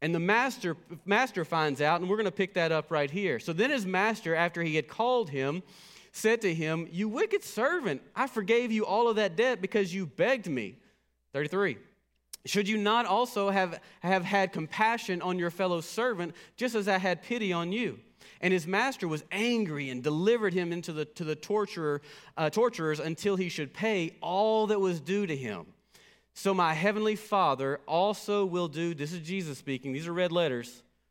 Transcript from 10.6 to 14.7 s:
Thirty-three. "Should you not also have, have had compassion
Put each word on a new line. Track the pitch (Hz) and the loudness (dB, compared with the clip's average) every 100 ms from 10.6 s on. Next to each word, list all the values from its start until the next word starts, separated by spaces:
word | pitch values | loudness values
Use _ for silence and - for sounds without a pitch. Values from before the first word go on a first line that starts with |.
| 101 - _ _ _ _ _ | -4 -10 _ _ _ _ _
Thirty-three. | 139 147 180 196 107 - _ _ _ _ - - | -4 -2 0 -2 -4 -12 _ _ _ _ -14 -2
"Should | 202 196 | 0 2
you | 214 | 2
not | 208 226 226 | 2 2 4
also | 196 240 220 202 | 2 2 0 2
have, | 196 185 165 - - | 2 0 -2 -14 -8
have | 170 190 175 | 0 2 4
had | 202 190 | 2 2
compassion | 190 160 | 0 -6